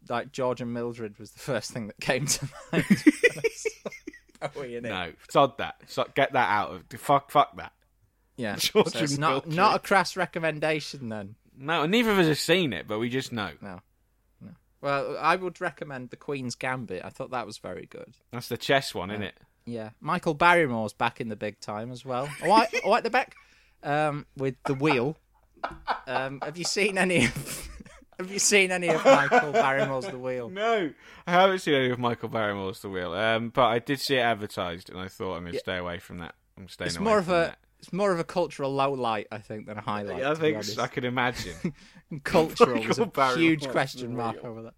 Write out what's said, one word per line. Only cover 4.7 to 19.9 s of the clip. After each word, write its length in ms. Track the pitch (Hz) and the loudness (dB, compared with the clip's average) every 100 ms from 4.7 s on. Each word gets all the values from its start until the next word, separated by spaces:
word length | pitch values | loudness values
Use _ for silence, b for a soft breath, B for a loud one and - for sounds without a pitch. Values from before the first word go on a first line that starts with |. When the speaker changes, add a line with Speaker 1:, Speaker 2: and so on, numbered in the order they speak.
| 120 | -8
Speaker 1:
in 100 | 120 | -6
it. 40 | |
Speaker 2:
No, 240 | 95 85 - - | -6 -6 -10 0
sod 280 | 160 139 - | 4 4 2
that. 240 | 85 - - | -8 -8 -8
So, 180 | - - | -4 -2
get 200 | - 139 | 2 2
that 160 | 135 101 | 4 2
out 200 | 104 85 | 2 0
of, 280 | 87 - 117 | -6 -14 -6
fuck, 320 | - 143 - | 4 4 4
fuck 240 | 147 - 87 | 4 4 0
that. 140 | 82 - _ _ _ _ _ - | -16 -18 _ _ _ _ _ -8
Speaker 1:
Yeah, 180 | 110 95 | -6 -4
Speaker 2:
<laughs> 20 | |
George 320 | - 214 - | 0 2 2
Speaker 1:
so 100 | - | 0
it's 140 | 151 | -2
Speaker 2:
and 80 | 139 | 0
Speaker 1:
not, 80 | 156 | 0
Speaker 2:
Mildred. 240 | 135 170 160 | 0 -2 2
Speaker 1:
not 200 | 208 180 | 2 2
a 40 | |
crass 360 | - 196 - 190 | 2 2 2 -2
recommendation 920 | 175 175 160 151 156 156 - 139 120 | -4 -2 -4 -2 -2 -2 -4 -10 -8
then. 260 | 107 101 - _ - | -8 -10 -16 _ -12
Speaker 2:
No, 260 | 139 165 | -4 0
and 80 | 156 | 2
neither 200 | 226 226 | 4 4
of 80 | 196 | 6
us 80 | 160 | 4
have 100 | 147 | 4
seen 340 | - 180 160 | 2 2 2
it, 140 | 87 - | -2 -4
but 120 | 107 | -4
we 100 | 123 | -2
just 220 | 131 - | -2 -4
know. 200 | 117 95 73 | -6 -6 -8
Speaker 1:
No, 180 | 101 90 - _ _ _ _ _ | -14 -16 -18 _ _ _ _ _
no. 100 | 104 - _ _ | -20 -20 _ _
Well, 360 | 143 139 127 131 | -2 -2 -2 0
I 180 | 151 185 | 0 0
would 240 | 185 - | -2 -6
recommend 480 | 180 - 156 131 123 | -8 -8 -12 -12 -12
The 80 | - | -12
Queen's 360 | - 143 123 | -8 -6 -6
Gambit. 500 | - 135 127 104 92 - | -6 -4 -4 -6 -8 -10
I 40 | |
thought 220 | - 123 | -12 -8
that 140 | 123 104 | -6 -6
was 100 | 107 | -10
very 260 | 95 87 - | -12 -12 -12
good. 320 | - - - _ | -16 -18 -20 _
Speaker 2:
That's 180 | 117 - | -12 -8
the 80 | 117 | -4
chess 360 | - 139 - | 2 2 2
one, 160 | 104 87 | -4 -6
Speaker 1:
Uh, 40 | |
Speaker 2:
isn't 100 | 107 | -6
it? 140 | 95 - _ _ - | -8 -10 _ _ -12
Speaker 1:
yeah. 260 | 117 110 | -10 -12